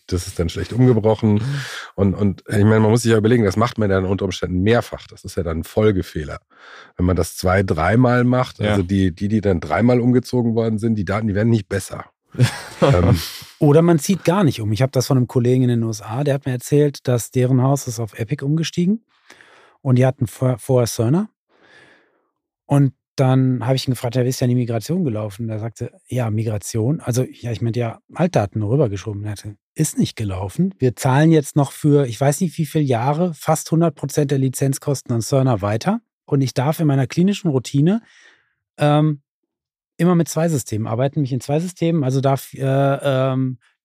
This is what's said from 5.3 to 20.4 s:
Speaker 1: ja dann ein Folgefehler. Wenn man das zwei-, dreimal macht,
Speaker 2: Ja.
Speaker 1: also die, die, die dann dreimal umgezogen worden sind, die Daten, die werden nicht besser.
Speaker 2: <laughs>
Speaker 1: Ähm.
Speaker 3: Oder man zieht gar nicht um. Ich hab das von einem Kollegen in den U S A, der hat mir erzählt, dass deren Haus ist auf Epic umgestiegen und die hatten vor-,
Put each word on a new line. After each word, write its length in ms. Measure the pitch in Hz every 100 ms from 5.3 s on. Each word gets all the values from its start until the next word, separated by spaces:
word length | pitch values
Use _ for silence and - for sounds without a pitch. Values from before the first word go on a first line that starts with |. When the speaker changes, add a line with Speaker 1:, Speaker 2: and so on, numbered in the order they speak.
| -
Speaker 1:
ja 60 |
dann 160 | 82 80
ein 60 |
Folgefehler. 760 | - - 107 92 - 82 73 73 _ _ - - - -
Wenn 100 | 90
man 100 | 87
das 200 | 80 -
zwei-, 260 | 90 95
dreimal 640 | 95 80 85 117 123 123
macht, 340 | 123 127 127 -
Speaker 2:
Ja. 120 | 107
Speaker 1:
also 120 | 101
die, 320 | 90 98 95
die, 140 | 82 101
die 120 | 110
dann 200 | 98 85
dreimal 400 | 76 82 120 123
umgezogen 540 | 123 123 - 123 117
worden 240 | 113 113 107
sind, 160 | 113
die 100 | 107
Daten, 220 | 92 101 110
die 80 |
werden 160 | 98 117
nicht 180 | 117 -
besser. 360 | 98 - 95 - _ _
Speaker 2:
<laughs> 100 | - 123 - - -
Speaker 1:
Ähm. 360 | 151 90 90 85 - - - -
Speaker 3:
Oder 240 | 147 147
man 160 | 170 165
zieht 260 | - 180
gar 180 | - 190
nicht 200 | 151 -
um. 100 | 107
Ich 80 | 110
hab 100 | 131
das 180 | 131 -
von 100 | 131
einem 80 | 120
Kollegen 380 | 127 120 127
in 40 | 123
den 140 | 117
U 80 | 113
S 100 | 107
A, 240 | 107 120
der 80 | 147
hat 140 | 135 131
mir 60 |
erzählt, 540 | 127 - 147 147 139 -
dass 240 | 123 -
deren 300 | 127 123 131
Haus 260 | 131 139 -
ist 140 | 110
auf 180 | 113 -
Epic 240 | 110 147
umgestiegen 640 | 139 160 151 - 180 226 _ _ _ - - - _ _
und 140 | 135 123
die 100 | 131
hatten 200 | - 113
vor-, 300 | -